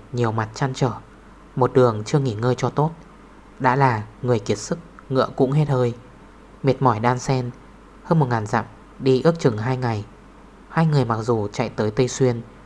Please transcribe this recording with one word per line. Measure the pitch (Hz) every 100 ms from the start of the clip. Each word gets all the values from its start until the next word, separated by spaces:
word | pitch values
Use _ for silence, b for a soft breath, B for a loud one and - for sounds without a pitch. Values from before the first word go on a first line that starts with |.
| -
nhiều | 123 117
mặt | 110 110
trăn | - 135
trở, | 135 131 107 - - - - - -
một | 123
đường | 135 123 107
chưa | 104 151
nghỉ | 135
ngơi | 104 123 123
cho | 123
tốt. | - 151 165 - - - - - -
Đã | 131 131
là | 135 113 107 -
người | 123 117
kiệt | - 107
sức, | - 165 - - -
ngựa | 131 - -
cũng | 127
hết | 147 151
hơi. | 131 123 113 - - - - - -
Mệt | 135 127
mỏi | 135 107
đan | 120 123
xen, | - 131 123 - - - - -
hơn | - 160
một | 131
ngàn | 117 107
dặm, | 120 101 - - -
đi | 135 131
ước | 156 165
chừng | 139 107
hai | 117 127
ngày. | 127 107 104 - - - - - -
Hai | - 165
người | 147 117
mặc | 110
dù | 113 117 104
chạy | - 113
tới | - 107
Tây | 110 127
Xuyên, | - 127 117 - -